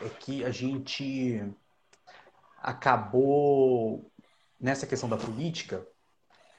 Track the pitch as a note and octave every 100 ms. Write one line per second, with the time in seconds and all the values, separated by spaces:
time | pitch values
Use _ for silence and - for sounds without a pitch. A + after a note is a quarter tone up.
0 | A2+ - - C3+ B2 A2 B2+ C3+ C3+ -
1 | C#3 C3+ B2+ A2+ G2+ G2+ _ _ _ _
2 | - - - _ _ - B2 B2 C#3 A#2
3 | G2+ B2 C#3 C#3+ C#3+ C#3 C3 B2 A2+ G#2
4 | - _ _ _ _ - B2+ C3+ - B2+
5 | A#2+ A2+ A#2 A2 E3 E3 - F#2+ - _
6 | _ _ _ _ _